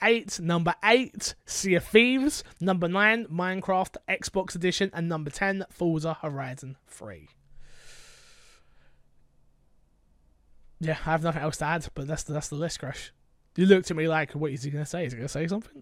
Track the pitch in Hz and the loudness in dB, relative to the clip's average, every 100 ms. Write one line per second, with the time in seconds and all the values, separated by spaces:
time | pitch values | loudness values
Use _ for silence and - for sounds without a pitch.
0 | 214 233 - - 165 170 170 - 208 247 | 2 2 0 -4 0 2 2 2 6 6
1 | 254 - - - - - 190 170 - 220 | 4 -6 -8 -8 -10 -4 2 2 6 6
2 | 240 262 277 - - - 180 185 175 190 | 8 4 2 -2 -10 -4 0 2 2 4
3 | 208 226 220 165 180 185 190 185 185 - | 4 4 -2 -4 -2 -2 0 0 0 -6
4 | - 190 - 190 185 175 180 - 196 165 | -6 -6 -2 -4 -4 -2 -2 0 -2 -2
5 | 170 160 147 - 196 196 185 - 175 156 | -2 -2 -6 -2 -2 -2 -6 -2 0 0
6 | 165 156 156 139 131 131 135 135 _ - | -2 -4 -6 -6 -8 -10 -14 -18 _ -16
7 | 104 85 73 _ _ - - - - - | -16 -16 -20 _ _ -18 -16 -18 -18 -20
8 | - - - - - - - - - _ | -20 -20 -20 -20 -20 -20 -20 -20 -20 _
9 | _ _ _ _ _ _ _ _ _ _ | _ _ _ _ _ _ _ _ _ _
10 | _ _ _ _ _ - - - 160 151 | _ _ _ _ _ -20 -20 -8 -4 -2
11 | 156 160 165 156 151 - 151 165 - - | 0 0 0 0 -2 -2 -2 -2 -4 -8
12 | 139 156 - 151 - 147 165 - 143 - | -6 -6 -4 -6 -4 -4 -4 -6 -10 -10
13 | - _ _ _ _ - 190 190 180 160 | -14 _ _ _ _ 4 8 8 6 -2
14 | 160 156 147 147 151 131 143 147 147 170 | 2 2 0 -2 -4 -4 -6 -6 -4 -4
15 | 143 117 135 143 165 202 - - | -6 -6 -6 -4 -2 -2 -6 -18